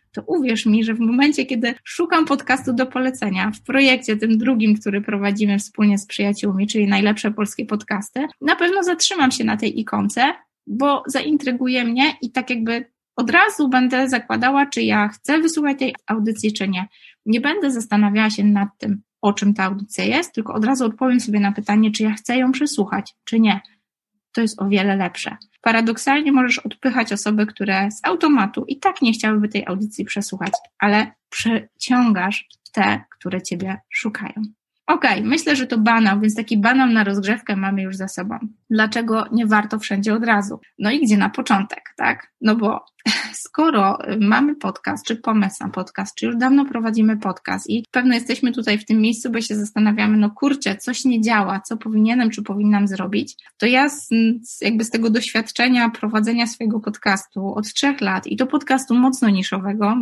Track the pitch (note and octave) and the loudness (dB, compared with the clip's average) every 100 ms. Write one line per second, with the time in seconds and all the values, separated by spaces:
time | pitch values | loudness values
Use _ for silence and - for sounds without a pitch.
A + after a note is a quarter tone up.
0 | _ - - F4 B3+ A3 A3 G#3+ A3 A3+ | _ -12 -4 -2 0 0 2 2 2 0
1 | A3+ B3 C#4+ D4 - B3 B3+ - - - | 0 4 2 2 -2 -2 -4 -6 -10 -4
2 | E4+ E4 D#4 C#4 - C4 C4+ A#3+ B3+ B3+ | 0 2 2 0 0 -2 0 -2 -2 0
3 | C4 C4 G#3 F#3 G3 G#3+ - C4+ C4+ B3+ | -2 -2 -4 -2 -2 -4 -2 4 4 4
4 | B3+ G#3+ A3 A3 B3 A#3+ A3 G#3 G#3 G3 | 0 -2 2 2 2 2 2 2 0 -4
5 | G#3+ G3+ G3+ G3+ G#3 G3+ - - G#3 G3+ | -2 -2 0 0 0 0 -2 2 2 2
6 | - - G3+ G#3 G#3 F#3+ G#3 A3 G3+ G3 | -2 -4 -2 0 -2 -2 -2 0 2 2
7 | G#3 G#3 G#3 G#3+ G#3 - A3 G#3+ - G#3 | 2 0 -2 -2 -6 -6 -6 -6 -6 -8
8 | G#3 B3+ D4+ - C#4+ F4 F4 F#4+ F4+ E4 | -6 -8 -8 -4 -2 0 0 0 0 0
9 | - F#4+ C4 B3+ A3 G#3+ A3+ - G#3+ G#3 | 0 2 0 2 -2 -2 -2 -4 -4 -2
10 | G3+ - C#4 - _ _ - G#3+ C#4+ C#4 | -2 0 0 -2 _ _ -8 -2 0 0
11 | - C4 D4+ D4 C4 B3 B3+ B3+ A#3 A#3+ | -2 -4 0 0 0 -2 0 0 0 0
12 | D4+ - A#3+ - B3+ A#3+ A3+ A#3 A#3+ _ | 0 -2 -6 -6 -4 -4 -2 -4 -6 _
13 | _ - A#3+ E4+ G#4 G4+ C#4+ B3+ B3+ B3+ | _ -4 2 4 4 2 2 2 2 0
14 | C4+ B3 - A3+ B3 C#4 C#4 A#3 A3 G#3+ | 0 -2 -2 0 2 2 0 0 0 2
15 | G#3 - - D#4 D#4+ D#4+ D4 C#4 C4 - | 0 -4 0 2 2 0 -2 -2 -4 -6
16 | - A3 G#3+ G#3+ G#3+ G#3 G3 F#3 G3+ _ | -6 -2 -2 -2 -2 -2 -4 -4 -6 _
17 | - _ G#3+ A#3 C#4+ G4 C#4+ A#3+ A3 G#3 | -20 _ -2 0 0 0 -2 -2 0 2
18 | G#3 G#3 A3 G#3+ G#3 G3+ G3+ - G#3+ G3+ | 4 4 0 2 2 2 0 -4 -6 -6
19 | _ - G3+ G#3 G#3 G#3 F#3+ G3+ G3+ - | _ -2 0 2 2 2 0 -4 -8 -4
20 | F#3+ C4+ E4+ - G#3+ G#3+ G#3+ C4 A#3 A3 | -2 0 -2 -6 -6 -2 0 2 0 0
21 | C4 B3 G#3+ G#3 G3+ G#3 G#3 G#3+ A3 G#3+ | 2 2 2 0 0 -2 0 2 2 2
22 | G#3+ G#3+ - B3 B3+ C4 D4 - F#3+ G3+ | -2 -2 -2 0 2 0 0 -2 -2 -4
23 | - _ - A3+ A3 G3 - _ _ _ | -8 _ -2 2 4 2 -4 _ _ _
24 | _ _ _ - A3 - G3 G3+ G3+ G3 | _ _ _ -2 -2 -2 0 2 2 0
25 | F3+ - - - _ _ A3+ A3+ A3+ A3 | -2 -6 -10 -12 _ _ 0 2 0 -2
26 | - C#4+ D4+ C4+ B3 B3 G#3 - C4 B3 | 0 0 2 2 2 -2 -6 -4 -2 -2
27 | A3 G3+ G#3+ G#3+ G#3+ - G3+ F#3+ G3+ G#3+ | -2 -2 0 0 0 -2 -2 -2 -2 -2
28 | G4+ F4+ D#4 C#4 G3+ - C4+ C#4 G4 F#4 | -2 0 2 4 2 -4 -8 -2 -2 2
29 | A#3 A3 A3 G#3+ G#3 G#3 - F#3+ G#3+ - | 0 2 0 0 0 -2 -4 -4 -4 -6
30 | G#3 G3+ G3+ F#3+ F#3 - - - G#3 G#3 | -8 -6 -8 -6 -4 -6 -8 -2 2 2
31 | C4 _ _ - A3+ A3 - - - B3 | 0 _ _ -4 -2 -2 -4 -8 0 2
32 | A#3+ F#3+ F#3 G#3 - _ _ - G3+ G#3 | 4 2 0 -6 -10 _ _ 0 2 0
33 | - - F3+ F#3 - F3 F#3+ G3 _ - | -6 -12 -8 -6 -6 -6 -6 -8 _ -6
34 | A3 G#3 G#3 G#3+ G#3+ _ _ _ - D#4 | -6 -6 -10 -8 -8 _ _ _ -2 2
35 | B3 G3 G#3+ D4 - C#4 B3+ A3+ A3 A3+ | 2 0 0 0 0 -2 0 0 2 4
36 | G#3+ G3+ G#3+ G#3+ G#3+ A3 G#3+ C4 B3+ A3+ | 4 4 0 0 -2 2 4 4 4 4
37 | G3+ G3 G3 G#3+ - G3 F#3+ G3 F#3+ F#3+ | 2 0 0 -2 -2 -4 -2 -2 -4 -6
38 | G3 - G3+ - G#3+ - - A3 G#3+ A#3 | -8 -8 -8 -8 -10 -12 -2 0 0 0
39 | A3+ A3 - A3+ G#3+ G#3+ G#3+ G#3+ - G3+ | -2 -2 0 0 2 2 0 -6 -4 -2
40 | G#3+ A3 A#3 G#3 G3+ - _ - G#3 C#4+ | 0 0 2 0 0 -10 _ -4 -2 2
41 | B3 G#3 G3 - - G3+ G3+ - - - | 4 4 2 -2 0 0 0 -8 -14 -4
42 | - A#3+ - - G#3+ A3+ G#3+ - - _ | -2 -2 -8 -4 0 2 0 -2 -10 _
43 | - - - - - - D#4+ A#3 G3 - | -6 -4 -6 -14 -8 0 2 4 2 0
44 | - A3 G3+ A#3+ D4 D4 F#3+ - - - | -4 0 2 4 2 0 -6 -6 -6 -6
45 | - A3+ A#3 A3 G3 - F#3+ F#3+ F#3 - | -6 -6 0 0 0 -4 -8 -8 -10 -10
46 | G3 - A3+ A#3 B3+ C#4 C#4 A#3+ A3+ A3 | -10 -6 -4 0 4 4 2 -2 -2 2
47 | A3 G#3+ G3 - - F#3+ - A3 A3 B3+ | 2 2 -4 -6 -6 -6 -4 -4 -2 0
48 | B3+ A#3+ B3+ - B3 A#3+ A3 G#3 G#3+ A3 | 2 2 -2 -2 -2 -2 0 -2 2 2
49 | A3 A3+ B3+ A3+ A3+ G#3 G#3 G#3+ G#3+ G#3+ | 2 0 -4 -4 -4 -4 -4 0 2 2
50 | G#3 G#3+ G#3 G#3 C#4 C#4 G3 G3 - B3 | 2 4 2 2 0 0 -2 -4 -6 -2
51 | C4 A#3 G#3+ A3 F#3+ F#3+ - A3 A3 G#3+ | 0 2 4 2 2 -2 -6 -8 -2 2
52 | A3 B3 A3+ G#3+ G#3 G3+ G#3 G#3 G3+ F#3+ | 2 4 0 -2 -6 0 2 4 2 -2
53 | F#3 G3+ - - _ - A3+ B3+ C#4+ C#4+ | -4 -4 -4 -12 _ -2 2 4 2 -2
54 | - A3+ A3+ A#3 A#3 - - A3 A3+ A#3 | 0 2 2 0 -6 -6 -2 -2 -2 -2
55 | A3+ A3+ - A3+ A3+ - B3 B3 A#3 A3+ | 2 0 0 -4 -2 -2 2 2 2 -2
56 | G#3+ A3 G#3+ A#3 A#3 - A3 G#3+ G#3+ G#3 | -2 0 0 0 -2 -2 -2 -2 -4 -4
57 | G#3 G3 - G3 G3 - G#3+ - C#4+ C#4 | 0 0 -2 -8 -6 -6 -6 -2 0 0
58 | G3 F#3+ - G#3 C4 D4 - C4 C4 A#3+ | -2 -2 -4 -4 -2 -2 0 -2 2 2
59 | C4 C4 A3+ G3 F#3+ G3 G3 G#3+ G#3 A#3+ | 2 2 2 2 0 -4 -4 -2 0 0